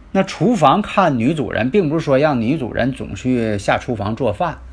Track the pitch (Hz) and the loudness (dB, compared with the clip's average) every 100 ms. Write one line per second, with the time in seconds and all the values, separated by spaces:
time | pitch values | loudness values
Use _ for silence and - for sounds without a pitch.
0 | - 196 - - 180 226 143 170 - - | -6 -2 -2 0 0 4 4 4 0 2
1 | 180 127 117 165 107 - 123 208 165 160 | 2 2 0 0 -2 -2 0 2 2 0
2 | 151 131 151 127 110 156 113 104 123 127 | 2 2 2 0 0 -2 -2 -2 -2 -2
3 | 113 107 127 127 113 104 123 117 - 117 | -8 -6 -2 0 0 -2 0 -2 -2 -6
4 | 101 110 123 98 175 - - | -4 -2 -2 -2 -4 -4 -14